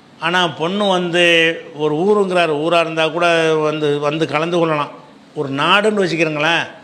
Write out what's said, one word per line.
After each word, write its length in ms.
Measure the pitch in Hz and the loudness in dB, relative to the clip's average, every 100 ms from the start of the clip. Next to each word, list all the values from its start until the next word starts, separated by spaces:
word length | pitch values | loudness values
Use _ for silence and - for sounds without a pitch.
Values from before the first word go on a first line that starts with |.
| - - | -20 -8
ஆனா, 280 | 160 180 175 | -2 0 0
பொண்ணு 380 | 131 160 196 202 | -2 -4 -2 0
வந்து 760 | 185 180 175 175 165 165 165 - 143 | 0 0 2 4 4 2 -2 -8 -4
ஒரு 200 | 151 151 | -2 0
ஊருங்கிறார், 540 | 190 208 190 180 165 | 2 2 2 2 0
ஊரா 300 | 147 160 170 | 0 0 0
இருந்தா 280 | 160 160 160 | 0 0 -2
கூட 480 | 160 175 165 160 156 | 0 2 2 2 2
வந்து, 440 | 151 156 151 143 | 0 0 -2 0
வந்து 280 | 147 156 151 | -2 -2 -2
கலந்து 300 | 143 165 175 | -2 -2 0
கொள்ளலாம். 340 | 165 151 143 - - - - - | 0 -2 -4 -10 -20 -20 -14 -10
ஒரு 140 | 139 | -6
நாடுன்னு 560 | 139 160 196 214 208 185 | -2 2 2 2 0 -2
வச்சுக்கிறங்களேன். 640 | 160 160 151 151 165 123 - | 0 -2 0 0 0 -2 -10